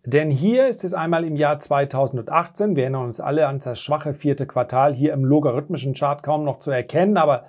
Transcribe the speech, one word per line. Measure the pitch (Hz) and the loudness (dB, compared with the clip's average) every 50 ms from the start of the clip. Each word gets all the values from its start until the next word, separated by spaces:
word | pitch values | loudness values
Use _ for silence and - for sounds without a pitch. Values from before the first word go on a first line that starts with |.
| - | -8
Denn | 123 131 147 156 156 | 0 0 2 2 2
hier | 139 127 160 208 240 254 262 | 0 2 2 2 4 4 4
ist | 262 233 - - | 2 0 -2 -6
es | 180 180 | -6 -4
einmal | 170 160 165 170 165 170 | -4 -2 0 0 0 0
im | 160 151 | -2 -2
Jahr | 143 147 147 151 147 | 0 2 0 0 0
zweitausendachtzehn, | - - 143 139 143 139 - 131 139 131 - 123 107 - - 165 170 170 - - 208 214 180 | -2 0 0 0 0 0 0 0 0 0 -2 -6 -6 0 0 0 0 0 -4 -2 -2 0 0
wir | 139 127 | 0 0
erinnern | 131 131 131 127 | -2 -2 -4 -4
uns | 120 113 - | -6 -8 -8
alle | - - 143 160 156 | -6 -2 0 0 0
an | 135 139 135 | 0 0 -4
das | - 127 117 - | -6 -8 -10 -8
schwache | - - 147 151 147 151 147 | -4 -4 -4 -2 -2 -6 -8
vierte | - - 147 139 143 135 | -2 0 -2 0 0 -2
Quartal, | - - 127 123 - - 127 139 147 135 | -4 -2 -4 -2 0 2 2 2 2 2
hier | 123 143 151 147 | 2 0 0 2
im | 139 135 | 2 2
logarithmischen | 131 147 151 147 135 117 139 147 151 175 127 127 139 127 | 4 4 4 4 2 0 0 -4 -4 -6 -6 -4 -6 -4
Chart | - 147 139 143 - - | -2 -2 -2 -2 -4 -4
kaum | 143 151 151 151 | -4 -2 -2 -2
noch | 143 127 - | -4 -6 -6
zu | - 151 | -4 -4
erkennen, | 135 123 120 - - 156 185 208 208 | -2 -2 -4 -2 0 2 2 4 4
aber | 175 156 147 135 120 - | 4 4 2 2 0 -2